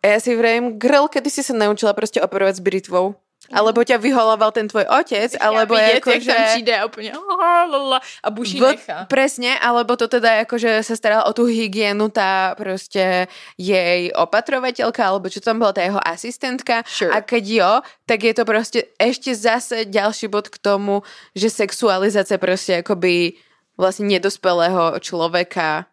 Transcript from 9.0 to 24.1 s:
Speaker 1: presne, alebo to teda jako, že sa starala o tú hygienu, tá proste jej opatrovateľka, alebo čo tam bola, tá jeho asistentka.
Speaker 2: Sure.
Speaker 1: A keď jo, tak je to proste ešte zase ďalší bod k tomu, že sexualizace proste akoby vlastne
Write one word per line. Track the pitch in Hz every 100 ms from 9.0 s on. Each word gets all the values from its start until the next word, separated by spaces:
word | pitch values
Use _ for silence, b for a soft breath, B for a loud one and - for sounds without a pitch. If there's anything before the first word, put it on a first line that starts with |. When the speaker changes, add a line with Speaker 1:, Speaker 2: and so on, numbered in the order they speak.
| 190
Speaker 1:
presne, | 269 269 262 240 262
alebo | 240 240 233
to | 240 233
teda | 240 226 220
jako, | 226 240
že | 226 220
sa | 220 226
starala | 220 220 220
o |
tú | 226 240
hygienu, | 226 220 196 208 202 214
tá | 214 190 190 190 -
proste | 202 190 - 202 190 180 180 B B
jej | - 180 185 175 180 175
opatrovateľka, | - 170 208 233 269 254 247 240 240 202
alebo | 196 190
čo | 196
tam | 233 220
bola, | 214
tá | 196 180
jeho | 202
asistentka. | - 165 233 - 262 254 - 233
Speaker 2:
Sure. | 233 - 180
Speaker 1:
A | 214
keď | 214 240 202
jo, | 220 185 233 B B -
tak | 220 226
je |
to | 220
proste | 226 214 226 240 - _
ešte | 226 254 269 226
zase | 226 233 - 233 214
ďalší | 202 202 214 214
bod | 208 208
k | -
tomu, | 202 202 202 202 B B B 190
že | 220
sexualizace | - 208 - 226 185 202 202 190 190
proste | 185 185 - 175
akoby | 175 190 180 175 170 b b b _ -
vlastne | 185 190 202